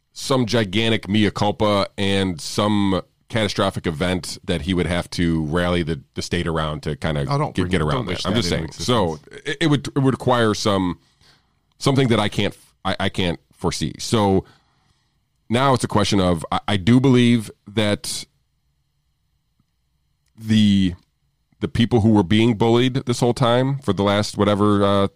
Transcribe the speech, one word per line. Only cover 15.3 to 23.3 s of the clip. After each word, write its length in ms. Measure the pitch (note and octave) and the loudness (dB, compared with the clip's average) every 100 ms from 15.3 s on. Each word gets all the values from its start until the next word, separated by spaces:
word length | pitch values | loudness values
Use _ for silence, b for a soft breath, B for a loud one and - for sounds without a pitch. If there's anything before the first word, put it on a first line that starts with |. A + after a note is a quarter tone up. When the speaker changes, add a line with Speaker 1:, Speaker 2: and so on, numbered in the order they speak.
| _ _ | _ _
Speaker 1:
now 260 | A#2 C#3 | 0 2
it's 100 | B2+ | 2
a 40 | - | 0
question 300 | G#2+ G2 G2+ | 0 2 2
of, 260 | F2+ E2+ - | 2 0 -2
I, 100 | F#2 - | -6 -2
I 100 | G2+ | 0
do 220 | F2+ B2+ | 4 4
believe 540 | C3+ B2 A#2+ A#2+ G#2 - - | 6 4 4 2 -2 -16 -8
that 580 | G#2 G#2 G2+ - - - _ _ _ _ _ _ _ _ _ _ _ _ _ _ _ _ _ _ _ _ - | -2 -2 -2 -6 -10 -12 _ _ _ _ _ _ _ _ _ _ _ _ _ _ _ _ _ _ _ _ -14
the, 580 | A2 A2 G#2 G2 F#2+ F2+ _ _ _ _ _ _ | 2 4 6 4 2 -2 _ _ _ _ _ _
the 80 | - | -6
people 320 | - A#2 A#2+ | -2 2 4
who 100 | G#2 | 4
were 140 | G#2 | 4
being 320 | E2+ G#2+ A2+ G#2 | 4 2 2 2
bullied 380 | A#2 A#2 B2+ | 2 2 2
this 260 | A#2+ A#2 A#2 | -2 -4 -2
whole 140 | A#2+ | 0